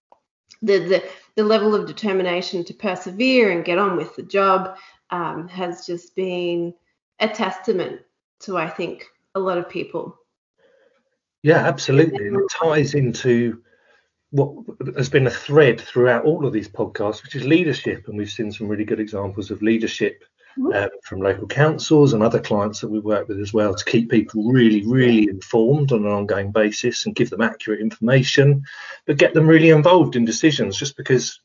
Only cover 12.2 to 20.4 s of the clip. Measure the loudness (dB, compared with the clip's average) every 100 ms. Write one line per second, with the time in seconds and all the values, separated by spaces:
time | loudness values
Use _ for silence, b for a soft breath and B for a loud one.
12.2 | -4 -2 -2 -2 0 0 0 0 -2 -2
13.2 | 0 2 0 -6 _ _ _ _ _ _
14.2 | _ -2 -2 -4 -16 -12 -10 -6 0 0
15.2 | 0 -2 2 4 6 4 -2 2 4 4
16.2 | 2 0 -2 -4 -6 -8 -8 -4 -6 -6
17.2 | -10 -6 0 2 2 -4 -6 -8 -8 -10
18.2 | -8 -6 -8 -8 -6 -6 -4 -4 -4 -6
19.2 | -8 -8 -10 -4 0 0 -2 -4 -4 -6
20.2 | _ _